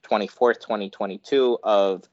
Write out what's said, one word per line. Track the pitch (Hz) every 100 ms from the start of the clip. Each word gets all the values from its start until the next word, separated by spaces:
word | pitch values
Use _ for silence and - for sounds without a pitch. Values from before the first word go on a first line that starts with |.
twenty-fourth, | - 110 101 - 123 113
twenty | - 110 98
twenty-two, | - 101 95 - 139 127 117
of | - 104 98 95 -